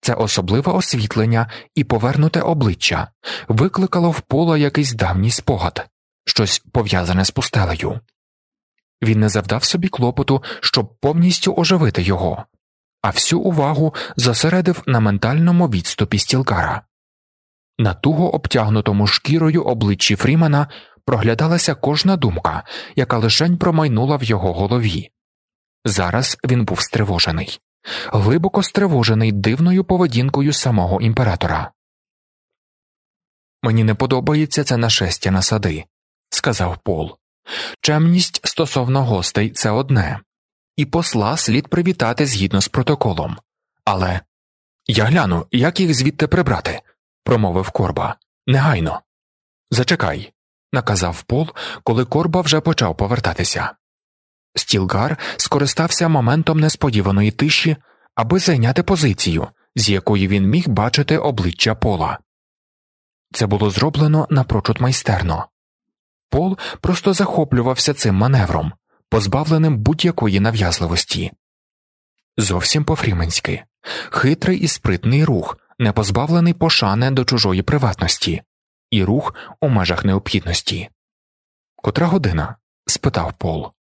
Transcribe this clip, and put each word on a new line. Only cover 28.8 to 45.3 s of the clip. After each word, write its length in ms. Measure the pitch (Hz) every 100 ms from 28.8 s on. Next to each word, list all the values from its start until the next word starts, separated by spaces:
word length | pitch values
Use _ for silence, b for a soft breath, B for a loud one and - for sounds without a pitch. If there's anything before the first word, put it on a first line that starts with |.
| 202 143 113 110 110
дивною 520 | 101 104 123 170 185
поведінкою 680 | 185 180 180 120 127 143 139
самого 480 | 143 131 113 87 95
імператора. 680 | 113 113 120 87 - 80 - _ _ _ _ _ _ _ _ _ _ _ _ _ _ _ _ _ _ _
«Мені 220 | 117 113
не 100 | 113
подобається 720 | 107 127 131 135 151 156 -
це 120 | 143 123
нашестя 540 | 113 - 92 - -
на 120 | 95
сади», — 420 | 90 110 101 78 - _ _ _ _
сказав 480 | - - 110 87 87
Пол. 400 | - 85 78 - _ _ - B B B
«Чемність 600 | - 151 165 180 180 -
стосовно 600 | - - 160 - 123 135
гостей — 460 | 123 104 87 - 107
це 160 | - 110
одне, 500 | 107 135 127 82 73 - _ _ _ _ -
і 100 | 143
посла 500 | 165 170 120 101 156
слід 320 | - 135 143
привітати 580 | 175 170 123 117 117 143
згідно 340 | 107 95 98
з 80 | -
протоколом. 680 | - 127 147 113 80 73 110 _ _ _ _
Але 360 | - 95 92 90 - _ _ _ _ _ -
я 180 | 113
гляну, 420 | 107 165 107